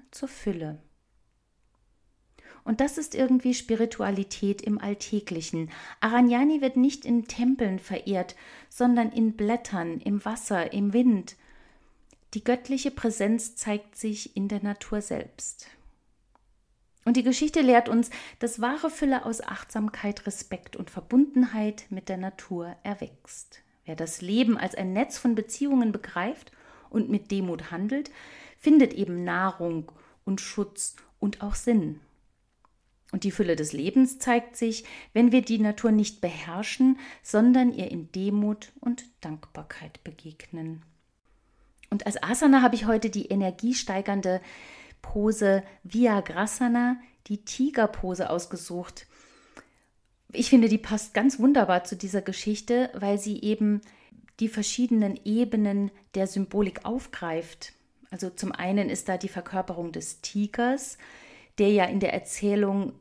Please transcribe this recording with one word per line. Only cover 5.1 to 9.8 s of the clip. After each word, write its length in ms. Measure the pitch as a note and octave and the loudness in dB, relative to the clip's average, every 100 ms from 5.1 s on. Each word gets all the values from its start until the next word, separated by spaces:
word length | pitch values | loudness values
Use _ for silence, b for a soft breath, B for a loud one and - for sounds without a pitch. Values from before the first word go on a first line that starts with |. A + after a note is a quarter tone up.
| G#3 G3+ E3 D#3+ E3 D#3+ B B B | -6 -4 -8 -6 -6 -6 B B B
Aranjani 600 | A3 A#3+ B3 A#3+ D4 D#4 | 0 4 6 6 2 2
wird 160 | C4+ C4 | 2 4
nicht 280 | C4 - - | 2 2 0
in 200 | A#3 A3 | -2 0
Tempeln 520 | - A#3+ C4 G#3+ F#3 | -2 0 2 0 -2
verehrt, 560 | - G3 - F#3+ F3+ - B B B | -6 -8 -4 -4 -4 -10 B B B
sondern 420 | - B3 A#3+ A3+ | 0 4 4 2
in 240 | A#3 A3 A3 | 2 0 2
Blättern, 640 | G#3 A#3+ - F#3 | 0 0 -2 -6